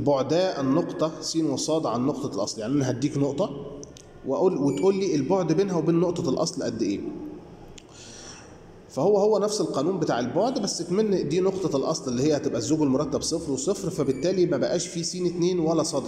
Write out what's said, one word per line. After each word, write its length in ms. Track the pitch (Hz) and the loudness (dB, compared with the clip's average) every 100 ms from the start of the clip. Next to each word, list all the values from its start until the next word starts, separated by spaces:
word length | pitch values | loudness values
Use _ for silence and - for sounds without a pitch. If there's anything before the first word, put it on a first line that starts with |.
| 120 | 2
بعدا 560 | 135 127 160 185 147 | 2 2 2 0 0
النقطة 500 | 135 151 170 - 156 - | 0 2 0 -2 -2 -2
س 140 | - 160 | -4 -2
وصاد 500 | 156 131 - 160 139 | -2 -2 0 0 0
عن 200 | 117 131 | 0 0
نقطة 300 | 139 135 98 | -2 -4 -4
الأصل، 260 | 107 110 | -4 -4
يعني 120 | 110 | -2
أنا 160 | 143 127 | 0 0
هديك 280 | 117 143 139 | 0 0 0
نقطة 640 | 139 143 214 - - - - - - - 120 | 0 0 -4 -4 -12 -14 -16 -18 -20 -12 -4
وأقول، 300 | 135 185 143 | 2 2 4
وتقول 380 | 139 - 185 196 | 0 2 2 2
لي 200 | 196 151 | 2 0
البعد 380 | 127 190 165 | 2 2 2
بينها 240 | 160 196 170 | 2 2 2
وبين 180 | 151 165 | 2 4
نقطة 340 | 175 170 135 | 2 0 0
الأصل 340 | 123 170 - | 0 0 -2
قد 180 | 113 110 | -4 -2
إيه. 180 | 101 95 - - - - - - - - - - - - - - - - - - - | 0 0 -4 -8 -12 -14 -16 -20 -18 -20 -20 -20 -20 -18 -18 -18 -20 -20 -20 -20 -8
فهو 280 | 131 175 208 | 0 4 6
هو 200 | 208 208 | 6 4
نفس 240 | 208 208 | 2 0
القانون 380 | 165 139 151 190 | 0 0 0 0
بتاع 200 | 156 120 | 0 0
البعد، 420 | 123 139 233 254 | 0 0 0 0
بس 200 | 196 - | -4 -4
كمان 480 | 160 185 220 180 143 | -2 0 2 2 2
دي 100 | 175 | 2
نقطة 380 | 190 190 160 139 | 2 0 0 0
الأصل 340 | 139 165 131 | 0 -2 -2
اللي 120 | 123 | 0
هي 140 | 151 143 | 2 2
هتبقى 200 | 139 117 | 0 -2
الزوج 240 | 110 156 | 0 2
المرتب 400 | 143 131 151 120 | 2 2 2 -2
صفر 300 | - 160 139 | -2 -4 -2
وصفر، 380 | 131 156 196 175 | -2 -2 -2 -2
فبالتالي 560 | - 131 131 170 190 170 | -2 0 0 0 2 2
ما 120 | 135 | 2
بقاش 300 | 123 170 - | 2 0 -2
في 160 | 170 | -4
س 120 | 165 180 | -4 -2
اتنين 440 | 175 170 175 180 | -2 2 2 2
ولا 240 | 156 165 | 2 2
صاد 200 | 143 143 | 0 -2